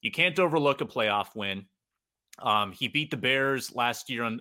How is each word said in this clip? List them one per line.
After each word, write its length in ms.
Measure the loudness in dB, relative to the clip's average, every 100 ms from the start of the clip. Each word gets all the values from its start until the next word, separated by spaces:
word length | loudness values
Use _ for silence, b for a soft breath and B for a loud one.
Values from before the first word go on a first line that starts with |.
You 80 | -6
can't 300 | 0 0 2
overlook 400 | 2 4 2 2
a 60 | -2
playoff 500 | 0 2 2 -2 -6
win. 300 | -6 -6 -10 _ _ _ _ _ _ -6
Um, 320 | 2 2 2
he 160 | -4 -4
beat 240 | -2 -2
the 60 | -2
Bears 580 | 0 2 2 0 -4 -2
last 340 | 0 -2 -6
year 140 | -4
on, 160 | -4 -2